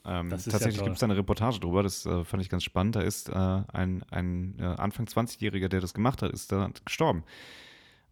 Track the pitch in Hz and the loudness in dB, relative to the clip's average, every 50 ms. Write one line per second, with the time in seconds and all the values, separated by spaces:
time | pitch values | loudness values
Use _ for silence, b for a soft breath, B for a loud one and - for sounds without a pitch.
0 | - - 92 87 85 87 87 90 - 113 107 101 110 117 104 101 98 - - - | -8 -4 -4 -2 -2 -2 -4 -4 -2 0 0 2 2 2 0 0 -2 -2 0 2
1 | 127 107 98 98 98 101 104 - 110 123 123 95 87 87 87 98 101 98 - - | 2 4 4 4 2 2 2 2 2 2 2 0 0 2 4 4 4 2 0 -2
2 | - 80 87 87 85 - - 98 92 92 - 90 - - - 87 92 107 113 107 | -2 -2 0 0 0 0 -2 -2 -2 -2 -2 -2 -2 0 0 2 2 2 2 2
3 | 85 104 104 - - - - 92 95 92 92 95 98 - - - 92 92 92 90 | 0 0 0 -2 -6 -4 0 2 2 4 2 2 0 -2 -2 -2 0 0 0 -2
4 | - - - 85 90 90 87 90 90 92 95 85 85 90 87 78 87 104 - - | -4 -4 -4 -2 -2 0 0 -2 -2 -4 -4 -4 -2 -2 -2 0 -2 -2 -2 -2
5 | 120 - - 117 117 117 - - 104 107 98 98 92 92 95 95 90 87 - 98 | -4 -2 0 0 0 0 -2 -4 -2 -2 0 0 0 2 2 0 0 -2 -2 0
6 | 107 127 135 - 110 90 - - - - 98 98 101 - - - - - - - | 2 2 2 2 0 -2 -2 -4 -4 -2 0 0 0 0 -4 -8 -10 -8 -2 2
7 | 160 156 107 80 76 B B B B B B B B B B B B B B B | 2 4 2 2 -2 B B B B B B B B B B B B B B B
8 | B B | B B